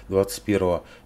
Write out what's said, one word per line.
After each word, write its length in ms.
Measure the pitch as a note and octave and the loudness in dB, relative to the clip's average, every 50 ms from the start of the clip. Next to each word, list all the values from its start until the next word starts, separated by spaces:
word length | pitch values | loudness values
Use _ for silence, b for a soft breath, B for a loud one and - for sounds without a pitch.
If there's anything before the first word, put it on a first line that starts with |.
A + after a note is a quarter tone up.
| B - | B -2
двадцать 340 | F#2+ F#2+ G2 G2 - - - | 0 0 0 0 -4 -12 -4
первого, 400 | - G#2 F#2+ F#2 F2+ F2 D#2+ B B B B B | -2 0 0 2 0 -2 -2 B B B B B